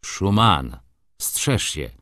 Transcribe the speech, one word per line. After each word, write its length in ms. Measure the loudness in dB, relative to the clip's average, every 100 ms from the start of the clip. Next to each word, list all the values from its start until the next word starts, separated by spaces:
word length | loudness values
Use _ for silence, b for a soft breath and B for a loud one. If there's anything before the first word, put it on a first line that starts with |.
Schumann, 720 | -12 -2 2 4 4 4 0 -12 _ _ _ _
strzeż 420 | -8 -4 0 0
się 260 | 0 -6 -8 -12